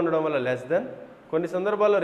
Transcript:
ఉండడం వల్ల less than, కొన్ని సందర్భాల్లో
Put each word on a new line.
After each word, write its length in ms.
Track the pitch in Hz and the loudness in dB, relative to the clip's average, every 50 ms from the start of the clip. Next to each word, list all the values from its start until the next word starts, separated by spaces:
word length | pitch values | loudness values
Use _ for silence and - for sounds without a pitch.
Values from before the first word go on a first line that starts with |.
| 170 | 4
ఉండడం 200 | 165 165 160 156 | 2 2 0 0
వల్ల 140 | 156 151 139 123 123 | 0 0 0 0 0
less 160 | 127 123 123 127 156 | -2 -2 -2 -2 -2
than, 100 | 185 247 254 - - - - - - - - - | -2 -2 -4 -12 -14 -16 -20 -20 -20 -12 -4 -2
కొన్ని 180 | 160 175 165 175 | -2 -2 0 -2
సందర్భాల్లో 440 | 185 185 202 214 202 208 214 208 196 | -2 -2 0 0 2 4 4 4 4